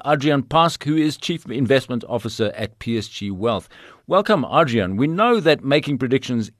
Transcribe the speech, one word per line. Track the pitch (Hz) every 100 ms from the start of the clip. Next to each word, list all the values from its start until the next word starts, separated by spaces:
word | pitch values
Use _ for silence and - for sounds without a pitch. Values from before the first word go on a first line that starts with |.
| 139
Adrian | 147 147 143
Pask, | 117 156 165 -
who | 143 160
is | 156 -
Chief | - 170 -
Investment | 120 123 135 - 123 -
Officer | 117 113 - 107
at | - 104 -
P | - 113
S | 104
G | - 101
Wealth. | 92 113 101 - - - - -
Welcome, | 185 208 202 -
Adrian. | 147 156 117 92 98
We | 147
know | 170 233 233
that | 160 147
making | 135 147 147 131
predictions | 127 131 - 120 104